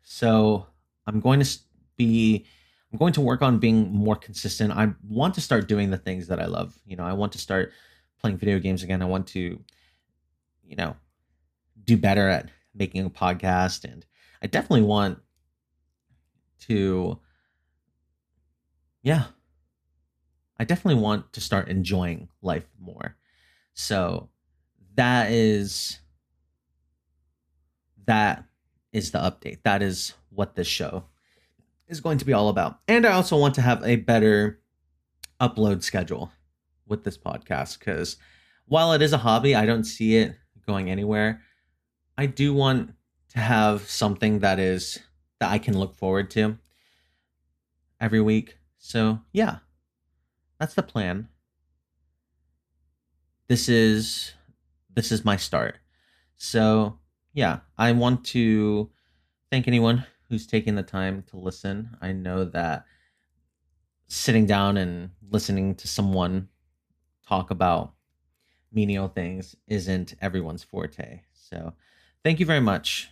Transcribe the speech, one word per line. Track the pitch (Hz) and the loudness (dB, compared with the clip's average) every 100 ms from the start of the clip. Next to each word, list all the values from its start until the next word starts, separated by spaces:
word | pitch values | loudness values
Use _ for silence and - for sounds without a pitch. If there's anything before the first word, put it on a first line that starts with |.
So | _ - 117 110 107 104 95 _ _ _ - | _ -2 4 4 4 0 -6 _ _ _ -6
I'm | 107 | 0
going | 120 139 | 2 4
to | 135 | 2
s-, | - _ _ _ - | -4 _ _ _ 0
be, | 117 113 110 104 - _ _ _ _ | 2 4 4 2 -2 _ _ _ _
I'm | 110 | 0
going | 170 | 2
to | 151 | 2
work | 131 123 | 0 2
on | 135 113 | 2 4
being | 113 113 101 | 4 4 4
more | 104 107 104 | 0 0 0
consistent. | - 101 - - 107 | -4 -10 -8 -2 -2
I | 101 107 - 104 | 2 0 -2 -6
want | 110 165 185 | -2 -2 -2
to | |
start | - 117 95 | -2 -2 0
doing | 104 98 | 0 0
the | 95 | -4
things | - 92 85 | -6 -10 -6
that | 85 | -6
I | 85 | -4
love. | 85 87 - 101 | -6 -8 -14 -16
You | 90 | -10
know, | |
I | 87 | -6
want | 95 101 | -4 -4
to | - | -6
start | - 95 92 - _ _ _ _ | -4 -2 -4 -8 _ _ _ _
playing | 110 95 | -4 -2
video | 104 98 | 0 0
games | 95 92 | 0 -4
again. | 90 92 | -4 -4
I | 92 | -2
want | 95 92 | -4 -4
to, | 95 87 87 - _ _ _ _ _ _ _ _ _ 85 | -8 -8 -10 -18 _ _ _ _ _ _ _ _ _ _
you | 73 | -8
know, | 82 - _ _ _ _ _ _ _ _ | -8 -10 _ _ _ _ _ _ _ _
do | 104 113 | 2 4
better | 101 101 98 | 4 4 2
at | 85 - _ _ | 0 -4 _ _
making | 101 95 95 92 | -6 -6 -4 -6
a | |
podcast. | - 90 90 95 90 92 - | -2 -2 0 0 0 0 -4
And | - 85 _ _ _ _ | -14 -20 _ _ _ _
I | 107 | -4
definitely | 110 113 135 | -4 2 2
want | 104 104 101 87 _ _ _ _ _ _ _ _ _ _ _ _ _ _ | 4 2 0 -4 _ _ _ _ _ _ _ _ _ _ _ _ _ _
to, | - 107 98 92 90 90 _ _ _ _ _ _ _ _ _ _ _ _ _ _ _ _ _ _ | -4 0 0 0 -4 -6 _ _ _ _ _ _ _ _ _ _ _ _ _ _ _ _ _ _
yeah, | 127 156 117 _ _ _ _ _ _ _ _ _ _ _ _ - | 0 0 0 _ _ _ _ _ _ _ _ _ _ _ _ -8
I | 113 | -2
definitely | 180 190 127 | 0 2 2
want | 107 104 - | 2 -2 -6
to | - | -14
start | - 98 - | -4 -2 -2
enjoying | 95 90 98 87 82 85 _ | -4 0 -2 -2 -6 -12 _
life | 95 78 - _ | -6 -6 -6 _
more. | 92 - - - _ _ _ _ _ | -20 -14 -14 -14 _ _ _ _ _
So | - - 98 87 90 - _ _ _ _ _ 92 101 | -12 -4 -2 0 -4 -10 _ _ _ _ _ _ 0
that | 123 123 107 | 2 2 2
is, | 117 110 104 101 - - - _ _ _ _ _ _ _ _ _ _ _ _ _ _ _ _ _ _ _ _ 98 | 2 4 2 -2 -8 -10 -12 _ _ _ _ _ _ _ _ _ _ _ _ _ _ _ _ _ _ _ _ 0
that | 110 104 - - _ _ _ _ | 2 2 -2 -12 _ _ _ _
is | 107 80 | -6 -4
the | - | -2
update. | 90 - - - | -4 -4 -16 -6
That | 107 101 | -2 0
is | 98 90 - - _ | 0 -4 -8 -12 _
what | 101 101 - | -6 -6 -4
this | - | -6
show | - 82 92 87 _ _ _ _ _ _ _ _ | -4 -6 -8 -14 _ _ _ _ _ _ _ _
is | 165 | -8
going | 170 143 | -2 -2
to | 135 | 2
be | |
all | 117 104 | 2 2
about. | 95 80 - - | 2 -2 -4 0
And | 233 226 | 4 6
I | |
also | 185 180 156 | 4 4 4
want | 143 135 | 4 4
to | |
have | 123 120 | 2 2
a | - 120 | 2 0
better | - 113 107 104 107 - _ _ _ _ _ _ - _ | 4 4 6 4 2 -4 _ _ _ _ _ _ -20 _
upload | 123 117 107 95 | 0 2 2 2
schedule | - 98 85 62 - _ _ _ _ _ _ | -2 -6 -6 -8 -10 _ _ _ _ _ _
with | 107 | -6
this | 101 - | -6 -8
podcast, | - - - 67 67 - | -10 -10 -6 -6 -6 -8
'cause | - 80 90 - _ _ _ _ _ | -6 -4 -6 -10 _ _ _ _ _
while | 156 165 | 2 4
it | 156 | 4
is | 151 | 4
a | 151 | 4
hobby, | 113 113 139 120 | 4 4 4 4
I | 110 | 4
don't | 113 | 0
see | 110 - 110 110 | -2 -2 2 4
it | 107 - _ _ - | 2 -4 _ _ -6
going | 98 92 | -4 -4
anywhere. | 95 104 107 107 110 _ _ _ _ _ _ _ - | -4 -2 0 -2 -4 _ _ _ _ _ _ _ -4
I | 139 | -4
do | 135 143 | 0 0
want | 139 135 127 - - _ _ _ | 4 2 2 -2 -14 _ _ _
to | 120 | -4
have | 110 113 107 104 - | 2 4 4 2 -4
something | - 110 98 110 104 | -2 -2 0 0 2
that | 98 95 | 2 2
is, | 95 92 - - _ _ _ _ | 0 -2 -6 -12 _ _ _ _
that | 98 | -2
I | 104 | -2
can | 113 98 | 0 -2
look | 95 _ | -2 _
forward | 95 95 95 | -2 -2 -2
to | 110 107 110 _ _ _ _ _ _ _ _ _ _ _ _ _ _ | -2 -2 -2 _ _ _ _ _ _ _ _ _ _ _ _ _ _
every | 113 110 | 0 2
week. | 107 110 110 _ _ _ | 4 2 -2 _ _ _
So | - 117 110 110 _ | -6 -2 0 -2 _
yeah, | 190 220 - _ _ _ _ _ _ _ _ _ _ | -2 -2 -2 _ _ _ _ _ _ _ _ _ _
that's | 156 | -4
the | - | -4
plan. | - 117 92 95 113 _ _ _ _ _ _ _ _ _ _ _ _ _ _ _ _ _ _ _ _ _ - | -4 -4 -4 -6 -10 _ _ _ _ _ _ _ _ _ _ _ _ _ _ _ _ _ _ _ _ _ -2
This | 123 - | 0 2
is, | 117 110 107 110 - - - _ _ _ _ _ | 4 4 2 -2 -8 -12 -16 _ _ _ _ _
this | - - | -6 -2
is | 110 | -2
my | 107 98 | 0 -2
start. | - 67 57 - _ _ _ _ _ _ | -2 -2 -4 -8 _ _ _ _ _ _
So | - 117 110 110 107 - _ _ _ | -4 2 4 4 0 -6 _ _ _
yeah, | 143 101 71 _ - | -2 -2 -2 _ 0
I | 117 | 2
want | 120 120 123 - | 4 2 0 -2
to | 123 113 107 107 104 107 _ _ _ _ _ _ | 0 2 2 2 -2 -6 _ _ _ _ _ _
thank | 131 123 | -2 2
anyone | 120 117 120 - _ _ | 2 2 0 -4 _ _
who's | 110 - | -8 -2
taking | 110 110 | -2 0
the | 104 | -4
time | 95 98 95 95 - | -4 -6 -4 -6 -12
to | 95 | -10
listen. | 92 - 98 98 117 - | -10 -8 -10 -8 -12 -12
I | 90 | -8
know | 95 90 92 90 | -8 -6 -4 -4
that | 85 82 73 _ _ _ _ _ _ _ _ _ _ _ _ _ | -4 -4 -6 _ _ _ _ _ _ _ _ _ _ _ _ _
sitting | - - 113 104 | -4 2 4 4
down | 101 98 101 | 2 2 0
and | 90 87 90 - 98 | -4 -8 -12 -18 -4
listening | 107 - 98 98 92 | -4 -2 -2 -2 -4
to | - | -8
someone | - 101 92 87 92 95 _ _ _ _ _ _ _ _ | -4 0 0 -2 -4 -8 _ _ _ _ _ _ _ _
talk | 95 90 | -4 -2
about | 87 90 85 85 _ _ _ _ _ _ _ _ | -2 0 0 -4 _ _ _ _ _ _ _ _
menial | 110 104 98 95 | -2 -2 -2 -4
things | 95 87 92 90 - _ | -6 -8 -10 -14 -20 _
isn't | 104 90 92 90 - | -6 -2 -4 -6 -8
everyone's | 95 92 80 85 | -6 -4 -6 -12
forte. | - 95 - - - 85 _ | -12 -10 -10 -12 -18 -18 _
So | _ _ 85 82 - _ _ _ _ | _ _ -14 -14 -16 _ _ _ _
thank | 156 160 | -2 0
you | 165 | 2
very | 151 | 2
much. | 117 92 - - - | 2 0 -4 -8 -10